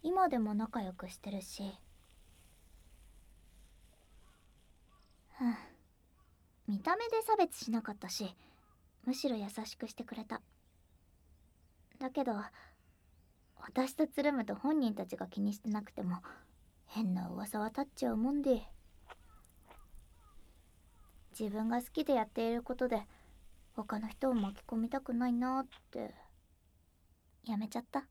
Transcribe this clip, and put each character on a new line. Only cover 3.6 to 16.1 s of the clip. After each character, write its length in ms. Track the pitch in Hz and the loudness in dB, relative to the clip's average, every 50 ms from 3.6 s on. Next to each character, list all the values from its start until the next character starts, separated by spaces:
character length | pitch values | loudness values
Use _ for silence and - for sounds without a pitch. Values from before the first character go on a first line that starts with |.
| - - - - - - - _ - - - - - - - - - - - - - _ - _ - _ - - - _ - _ - _ - - | -20 -20 -20 -20 -20 -20 -20 _ -20 -20 -20 -20 -20 -20 -20 -20 -20 -20 -20 -20 -20 _ -20 _ -20 _ -20 -20 -20 _ -20 _ -20 _ -8 0
う 40 | 262 | 0
ん。 120 | 240 226 - - - - - - - _ _ _ _ _ _ - - - _ - - _ _ _ | 0 0 0 -6 -16 -20 -20 -20 -20 _ _ _ _ _ _ -20 -20 -20 _ -20 -20 _ _ _
見 140 | - 208 196 | -2 -2 0
た 160 | - 311 349 | 2 2 2
目 120 | 415 466 466 | 2 2 2
で 140 | 453 453 440 | 2 2 4
差 140 | - 440 | 4 6
別 200 | 415 359 339 - - 233 | 6 6 4 4 -6 -4
し 60 | - | 0
な 100 | 220 233 | 0 0
か 120 | 220 - 208 | 0 -2 -8
っ 20 | |
た 140 | 208 - 180 | -8 -8 -6
し、 260 | 180 - 214 185 - - - - - - - _ - _ _ - _ _ - | -4 -4 -4 -6 -8 -10 -20 -20 -20 -20 -20 _ -20 _ _ -20 _ _ -2
む 80 | - 254 | -2 -2
し 140 | 262 - 285 | 0 2 0
ろ 80 | 247 | 2
優 120 | 220 202 202 | 2 -2 -4
し 300 | 202 - 214 214 - - | -4 -6 -8 -8 -8 -8
く 80 | - | -10
し 80 | 220 - | -10 -8
て 80 | - 233 | -10 -10
く 140 | - 240 | -8 -8
れ 80 | 233 220 | -10 -8
た。 180 | - 226 226 - - - _ _ - _ - - _ - - - _ - _ - - - - - - _ _ - - _ _ - - - - | -8 -8 -10 -10 -14 -20 _ _ -20 _ -20 -20 _ -20 -20 -20 _ -20 _ -20 -20 -20 -20 -20 -20 _ _ -20 -20 _ _ -20 -20 -10 -6
だ 100 | 269 262 | -6 -2
け 140 | 262 - 269 | 0 0 2
ど、 80 | 247 220 202 208 - - - - - - _ _ _ - _ _ _ - - - _ _ _ _ _ _ - | 2 0 -2 -4 -6 -10 -16 -20 -20 -20 _ _ _ -20 _ _ _ -20 -20 -20 _ _ _ _ _ _ -18
私 340 | - - - - 262 262 - | -18 -4 0 0 0 0 2
と 140 | - 311 294 | 2 0 2
つ 120 | - - 277 | 2 2 2
る 100 | 294 285 | 2 2
む 120 | 262 226 | 2 0
と 120 | 202 202 | -2 -4
本 240 | 202 - 269 311 311 | -2 0 2 2 4
人 140 | 269 233 208 | 4 2 2
た 120 | 202 190 | 0 -4
ち 100 | 180 - | -6 -4
が 120 | - 190 185 | -6 -6 -6
気 120 | - - | -2 0
に 120 | 202 208 208 | 0 0 0
し 80 | 208 | -2
て 80 | - 226 | -2 -2
な 140 | 208 214 208 | -2 -2 -2
く 100 | - - | -6 -8
て 100 | - 202 | -4 -2
も、 160 | 180 | -2